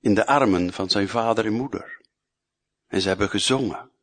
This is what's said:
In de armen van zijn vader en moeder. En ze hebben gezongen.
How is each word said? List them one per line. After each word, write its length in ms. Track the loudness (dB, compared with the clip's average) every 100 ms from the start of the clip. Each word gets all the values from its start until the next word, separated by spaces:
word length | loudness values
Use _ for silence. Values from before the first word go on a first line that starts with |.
In 140 | 2
de 120 | 2 4
armen 460 | 4 4 2 0
van 180 | -4 -2
zijn 180 | 0 0
vader 380 | -2 0 0 0
en 60 |
moeder. 480 | -2 -4 -8 -12 -20 _ _ _ _ _ _ _ _ _
En 140 | -2
ze 80 | 0
hebben 200 | 0 -2
gezongen. 640 | -2 0 0 0 -6 -14 _